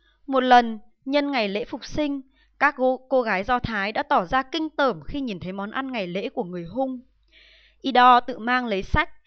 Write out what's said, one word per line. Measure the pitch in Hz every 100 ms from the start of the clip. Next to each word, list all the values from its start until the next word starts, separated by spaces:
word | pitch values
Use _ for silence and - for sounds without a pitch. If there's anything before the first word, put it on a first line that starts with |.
| _ _ -
Một | 262
lần, | 254 247 233 220 - _
nhân | 262 285 285
ngày | 262 208
lễ | 202
Phục | - -
sinh, | - - 294 277 - _ _ -
các | 285 285
cô, | 254 254 -
cô | 254
gái | 220 190
Do | 202 247
Thái | 233 214 196
đã | 220
tỏ | 302 269
ra | 175 262
kinh | 262 330 311
tởm | - 269 165 143
khi | 285
nhìn | 254 180
thấy | 175
món | 196 202
ăn | 262 269
ngày | 240 180
lễ | 185 240
của | -
người | 180 175
Hung. | 170 226 269 254 - _ _ _ _ _ _ _
Ido | 269 247 247 247
tự | 240 -
mang | 226 254 240
lấy | 196
sách | 208 302 330 -